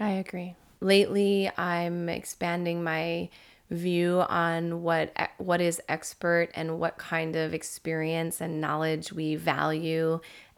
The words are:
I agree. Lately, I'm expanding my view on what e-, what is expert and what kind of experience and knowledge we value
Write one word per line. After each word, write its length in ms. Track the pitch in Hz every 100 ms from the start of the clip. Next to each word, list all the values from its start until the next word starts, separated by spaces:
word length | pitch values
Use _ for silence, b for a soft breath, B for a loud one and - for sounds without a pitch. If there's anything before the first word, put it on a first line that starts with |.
I 100 | 185
agree. 460 | 190 185 180 180 175 - -
Lately, 680 | 190 196 202 202 202 196 196 -
I'm 520 | 180 175 170 175 170
expanding 760 | 170 - - 175 175 175 170
my 460 | 170 160 165 170 180 B B B B
view 540 | 170 180 175 175 180 180
on 540 | 170 170 165 170 170
what 300 | 170 165 156 -
e-, 40 | - -
what 220 | 185 175
is 200 | 175 170 -
expert 600 | 160 - - 170 170 170
and 240 | - 160 165
what 200 | 165 -
kind 360 | - 165 160 160
of 180 | 156
experience 840 | 160 - - 170 160 160 165 165 -
and 200 | 165 156
knowledge 520 | 151 151 160 156 165
we 240 | - 156 151
value 840 | 165 143 151 156 165 160 160 165 B B B